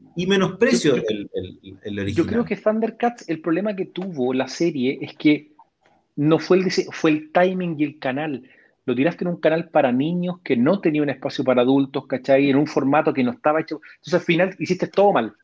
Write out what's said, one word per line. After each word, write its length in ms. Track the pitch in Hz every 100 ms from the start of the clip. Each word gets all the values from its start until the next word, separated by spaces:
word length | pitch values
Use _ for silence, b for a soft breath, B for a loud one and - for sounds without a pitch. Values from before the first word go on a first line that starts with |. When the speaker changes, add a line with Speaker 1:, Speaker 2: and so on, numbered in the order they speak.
| - -
Speaker 1:
y 100 | 185
menosprecio 680 | 196 190 - 247 240 156 123
Speaker 2:
yo, 40 |
yo, 40 | 107
Speaker 1:
el, 200 | 104 104
el, 440 | 98 92 95 98 95
el 120 | 107 101
Speaker 2:
yo 60 |
Speaker 1:
original. 260 | 98 131 165
Speaker 2:
creo 180 | 233 233
que 120 | 208
Thundercats, 720 | 214 220 220 - 240 240 -
el 100 | 160
problema 340 | 175 165 208 196
que 100 | 180
tuvo 480 | - 190 160 127
la 140 | 131 127
serie 480 | - 170 147 123 151
es 140 | 139 -
que 360 | 151 147 - _ - _ _ _ _ -
no 220 | 147 156
fue 180 | - 185
el 80 | 180
dise-, 220 | 165 -
fue 200 | - 160
el 200 | 151 -
timing 440 | - 185 185 175 151
y 40 | 147
el 140 | 147
canal. 440 | 135 131 156 131 b b b b -
Lo 100 | 123
tiraste 280 | 143 170
en 60 | 175
un 100 | 170
canal 300 | 160 160 165
para 220 | 156 139
niños 480 | 123 151 175 180 175
que 140 | - 127
no 240 | 127 196
tenía 200 | 175 151
un 60 | 147
espacio 340 | 131 139 - 127
para 160 | 123
adultos, 460 | 123 139 135 139 -
¿cachai? 420 | 127 - 135 143
En 80 | 135
un 100 | 147
formato 460 | - 135 147 156
que 100 | 135
no 80 | 123
estaba 300 | 120 151 156
hecho. 180 | 156 156 B B
Entonces, 180 | - 170
al 60 |
final 340 | 170 165 185 -
hiciste 280 | 139 180 170
todo 260 | - 202
mal. 200 | 170 113 -